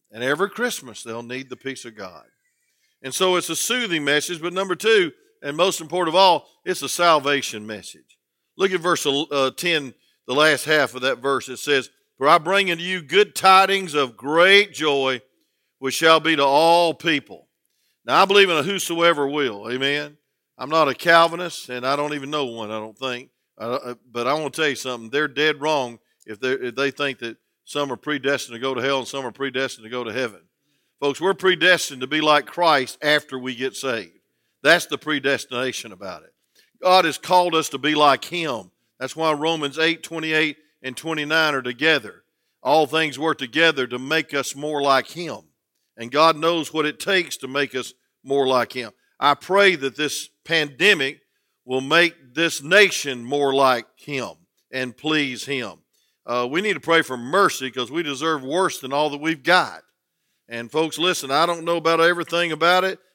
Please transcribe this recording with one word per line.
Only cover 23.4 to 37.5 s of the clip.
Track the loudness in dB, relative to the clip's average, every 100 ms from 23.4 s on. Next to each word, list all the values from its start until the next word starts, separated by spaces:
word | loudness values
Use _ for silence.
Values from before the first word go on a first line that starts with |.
| _ -12
Uh, | -6 -6
uh, | -6 -14 _
but | -6 -2
I |
wanna | -2 -4
tell | -4 -2
you | -2
something. | -6 -10 -6
They're | -4 -2
dead | 0 -2 0
wrong | -2 -2 -2 -8 _ _ -18
if | -6
they, | -4
if | -4 -4
they | -4 -4
think | -2 -6 -6
that | -10 -14 _ _
some | -10 -6 -6
are | -6
predestined | -6 -4 -2 -2 -4
to | -8
go | -6
to | -4
hell | -2 -2
and | -4
some | -8 -10
are |
predestined | -8 -6 -4 -6 -8
to | -10
go | -8
to | -6
heaven. | -4 -6 -8 _ _ _ _ _ _
Folks, | -4 -2
we're | -2
predestined | 0 0 4 4 4 2 -8
to | -6
be | 0
like | 4 4 2
Christ | 0 4 4 2 -4
after | 0 0 0 -8
we | -8
get | -6 -6 -4
saved. | -4 -4 -6 _ _ _ _ _
That's | 2 2 2
the | -8
predestination | -4 -2 0 -2 -4 -6 -6 -6 -12
about | -14 -14 -14
it. | -18 _ _ _ _ _
God | 4 4
has | 4 -2
called | 2 2 4